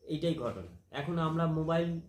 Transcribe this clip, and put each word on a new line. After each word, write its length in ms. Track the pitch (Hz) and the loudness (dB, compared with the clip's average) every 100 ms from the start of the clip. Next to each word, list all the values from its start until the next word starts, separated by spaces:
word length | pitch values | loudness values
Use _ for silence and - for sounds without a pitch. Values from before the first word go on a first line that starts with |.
এইটাই 300 | - 151 170 | -6 0 0
ঘটনা। 380 | 160 120 95 87 - - | 0 -2 -4 -10 -16 -10
এখন 280 | 135 143 170 | -6 -2 0
আমরা 280 | 160 160 165 | 2 2 2
মোবাইল, 540 | 156 156 165 170 170 | 2 2 2 2 -2